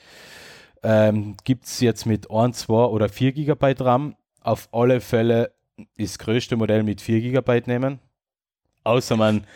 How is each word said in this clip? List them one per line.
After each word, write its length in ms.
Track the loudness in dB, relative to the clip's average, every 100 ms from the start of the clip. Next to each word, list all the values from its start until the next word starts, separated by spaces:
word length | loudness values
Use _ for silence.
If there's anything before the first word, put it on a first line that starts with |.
| _ -20 -20 -20 -20 -20 -20 _
Ähm, 540 | 0 4 4 2 -4 -6
gibt's 340 | -4 -4 -4 -2
jetzt 240 | 0 0
mit 240 | -2 -4 -2
ein, 200 | -2 0
zwei 300 | -2 -2 2 2
oder 220 | 2 -2
vier 220 | 0 -2
Gigabyte 500 | 0 -2 0 0 0
ram. 340 | 2 0 0 -10 _ _
Auf 280 | -4 -4 -4
alle 280 | 0 2 2
Fälle 540 | 0 0 2 2 0 _ _ -20 -18 -10
das 220 | -8 -8
größte 380 | -4 -4 -2 -2
Modell 260 | 0 0
mit 180 | 0 -4
vier 200 | -2 -2
Gigabyte 480 | 0 -2 0 0 0
nehmen. 320 | -4 -4 -6 _ _ _ _ _ _ _ _
Außer 320 | 0 0 0 2
man 300 | 2 0 -4